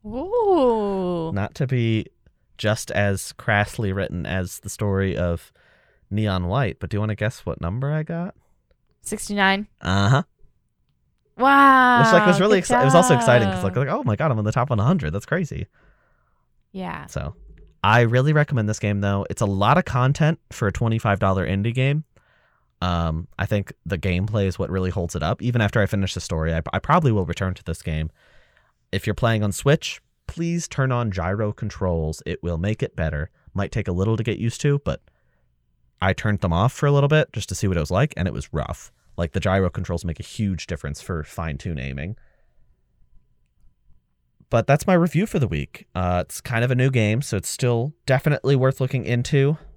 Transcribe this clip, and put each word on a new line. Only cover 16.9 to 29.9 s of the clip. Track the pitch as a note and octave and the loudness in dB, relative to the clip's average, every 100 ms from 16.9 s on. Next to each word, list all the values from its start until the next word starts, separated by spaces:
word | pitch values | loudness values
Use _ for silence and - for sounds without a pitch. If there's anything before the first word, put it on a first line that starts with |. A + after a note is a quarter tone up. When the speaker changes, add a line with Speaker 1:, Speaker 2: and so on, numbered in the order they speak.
| D3+ - | -10 -10
Speaker 2:
So, | - - - - - - _ | -10 -10 -14 -20 -20 -20 _
I | G2 A#2 | 4 6
really | A#2 B2 C#3+ | 6 4 2
recommend | D3+ D3 B2 G#2+ | 2 2 0 -2
this | G#2+ | -2
game, | G#2+ G2+ | -2 0
though. | G2+ G2 - | 0 0 -4
It's | - | -2
a | G#2 | -2
lot | G2 G2+ D#3+ | 2 2 2
of | - | 0
content | B2 C3 C#3+ D#3 E3 _ | 0 0 2 0 0 _
for | - G#2 | -4 -2
a | |
twenty-five | - A#2 A2+ G#2+ G2 | 0 -2 0 0 2
dollar | G2 F#2+ F2 | 2 2 0
indie | G2 A2 | 0 0
game. | B2 C3+ D3+ - _ _ _ _ _ _ _ | 0 0 0 -4 _ _ _ _ _ _ _
Um, | F2+ F2 E2 D#2+ F2 - | -2 0 0 -4 -8 -8
I | G2 | -2
think | G#2 F#2 - - | -2 -4 -12 -8
the | G2 | -4
gameplay | F#2+ F2+ G#2 A2 G2 | 0 0 0 0 0
is | - | -2
what | F#2+ | -4
really | F#2 F#2 | -2 -2
holds | F#2 E2+ F2 | -4 -4 -4
it | |
up. | E2 - | -4 -2
Even | B2 A#2+ | -2 0
after | G#2 A#2 | 2 2
I | G2 | 0
finish | G#2 F#2+ | 0 -2
the | - | -6
story, | - E2 D#2+ | -6 -4 -2
I, | D#2+ - | -2 -4
I | F#2+ | -6
probably | - E3 D3+ | 2 2 4
will | G#2+ E2 | 2 -2
return | E2+ F#2 F2+ | -4 -4 -6
to | |
this | - E2 | -8 -8
game. | - D#2 D#2 _ _ - _ _ _ _ _ | -4 -4 -4 _ _ -20 _ _ _ _ _
If | - - | -6 -4
you're | G2+ | 0
playing | A#2 A2 | 0 2
on | G#2 | -2
Switch, | - C#3 - - | 0 2 2 0